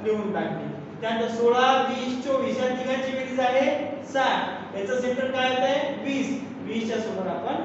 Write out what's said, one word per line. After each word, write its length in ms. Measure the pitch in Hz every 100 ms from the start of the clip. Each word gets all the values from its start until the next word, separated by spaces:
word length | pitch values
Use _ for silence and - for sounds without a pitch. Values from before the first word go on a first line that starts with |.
लिहून 300 | 214 214 190
टाकली. 320 | 170 156 160 147 143 - -
त्यानंतर 260 | 220 226 220 226
सोळा, 360 | 233 247 254 262 -
वीस, 340 | - 247 254
चोवीस 340 | 277 262 262 -
या 100 | 254
तिघांची 420 | 254 262 262 262
बेरीज 280 | 262 254 254
आहे 260 | 247 254 269 294 - - -
साठ, 640 | 269 254 - - - - 190
याचं 260 | 202 254
सेंटर 300 | 254 247 262
काय 180 | 262 254
येतंय, 300 | 254 269 285 277 285
वीस, 260 | 277 277 - - - -
वीसच्या 340 | 185 226 220 226
समोर 260 | 202 190 185
आपण 280 | 180 - 320